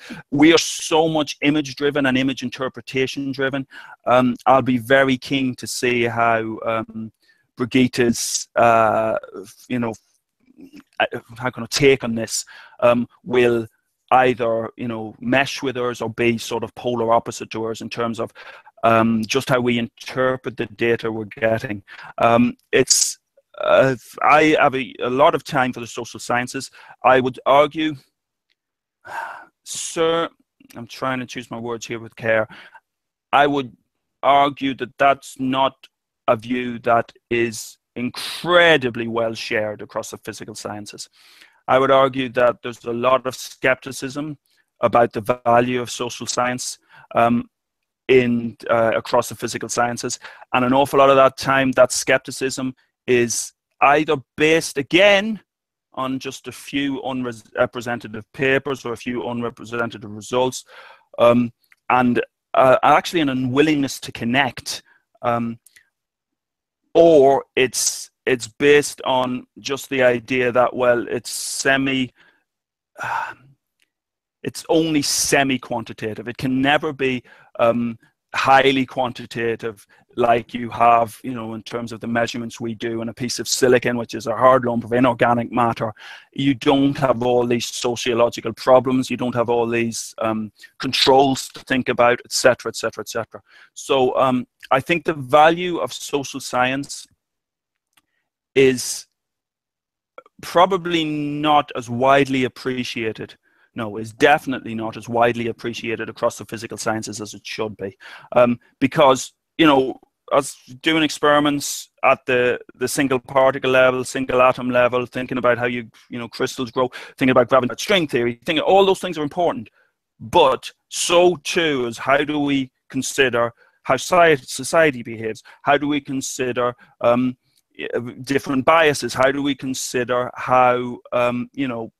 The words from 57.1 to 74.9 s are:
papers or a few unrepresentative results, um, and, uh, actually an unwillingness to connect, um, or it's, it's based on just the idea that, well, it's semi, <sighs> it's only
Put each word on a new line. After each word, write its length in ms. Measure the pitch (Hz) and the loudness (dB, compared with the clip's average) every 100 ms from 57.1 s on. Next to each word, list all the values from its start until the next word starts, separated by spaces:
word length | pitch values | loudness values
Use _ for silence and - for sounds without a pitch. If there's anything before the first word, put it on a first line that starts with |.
| 131 123 113 - - 123 123 120 120 110 110 - | -6 -8 -10 -8 -2 -2 -2 -8 -8 -8 -14 -12
papers 520 | - 135 135 - 131 120 | -4 0 0 -2 -8 -8
or 80 | |
a 40 | 113 | -8
few 300 | - 120 117 | -6 -6 -6
unrepresentative 840 | 120 117 113 107 117 117 110 107 | -6 -6 -8 -10 -6 -6 -8 -14
results, 540 | 107 104 127 127 - - - - - _ - | -16 -6 -2 -2 -4 -14 -20 -20 -20 _ 2
um, 320 | 120 120 120 - _ _ - | 4 4 0 -6 _ _ 0
and, 320 | 123 123 117 - _ _ - | 2 2 0 -2 _ _ 2
uh, 220 | 131 123 | 6 6
actually 380 | 127 156 - 175 | 6 4 2 -2
an 80 | 143 | -2
unwillingness 720 | 127 127 131 156 147 135 - | -2 -2 2 2 2 -2 -6
to 120 | - | -14
connect, 720 | - 117 131 131 - - - _ _ _ _ | -8 -2 0 -2 -4 -12 -12 _ _ _ _
um, 380 | 120 120 117 117 _ _ _ _ _ _ _ _ _ _ _ _ _ | -4 -2 -4 -10 _ _ _ _ _ _ _ _ _ _ _ _ _
or 520 | 165 165 156 135 135 - - | 6 8 8 6 4 0 -2
it's, 540 | 127 - - - - _ - | 0 0 -6 -6 -14 _ -2
it's 220 | 127 113 | -2 -4
based 540 | - 143 147 143 - - | 0 4 4 4 -6 -4
on 400 | 131 127 127 - - | -2 -2 -4 -10 -14
just 300 | 107 135 - | -8 -8 -4
the 120 | 135 | 2
idea 500 | 123 120 113 131 123 | 2 2 -2 -2 0
that, 240 | 120 120 117 | 2 0 2
well, 300 | 123 120 - | 2 2 0
it's 220 | 120 - | -6 -8
semi, 800 | - - - 139 135 135 131 123 _ _ _ _ _ _ _ _ - | -10 -8 -4 0 0 0 -2 -4 _ _ _ _ _ _ _ _ -14
<sighs> 40 | - - - - _ _ _ _ _ _ _ _ _ _ | -8 -8 -8 -14 _ _ _ _ _ _ _ _ _ _
it's 220 | - - - | -12 -8 0
only 320 | 165 160 | 0 2